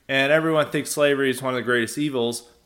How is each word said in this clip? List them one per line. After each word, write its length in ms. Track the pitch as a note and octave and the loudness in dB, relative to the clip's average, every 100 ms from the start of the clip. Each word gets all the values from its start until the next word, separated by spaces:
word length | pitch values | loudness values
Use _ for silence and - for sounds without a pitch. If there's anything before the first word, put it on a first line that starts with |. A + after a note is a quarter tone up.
| - | -4
and 240 | C3+ C#3 | 0 2
everyone 380 | D#3 D#3+ D#3 C#3+ | 2 2 0 0
thinks 220 | D3+ C3 | -2 -4
slavery 380 | - D3 C#3 C3+ | 0 2 2 0
is 120 | B2+ | 0
one 120 | C3 | -2
of 40 | B2+ | -4
the 60 | |
greatest 340 | A#2 A#2+ A2+ - | 0 0 0 -4
evils, 520 | D3 C3 A#2 A#2+ - _ | -4 -2 -2 -4 -12 _